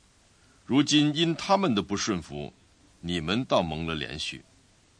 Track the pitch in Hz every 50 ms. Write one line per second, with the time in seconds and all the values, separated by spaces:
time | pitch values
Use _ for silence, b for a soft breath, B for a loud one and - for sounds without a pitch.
0 | _ _ _ _ _ b b b b b b b b - 113 139 147 - 143 151
1 | 147 151 147 151 170 165 165 - - - 196 196 196 160 117 101 90 - 101 95
2 | - - 104 87 82 - 71 73 71 62 - _ _ _ _ _ _ _ _ _
3 | - 85 87 87 78 80 98 117 131 - 147 117 92 80 78 78 82 82 80 78
4 | 69 58 69 78 - - - - - _ _ _ _ _ _ _ _ _ _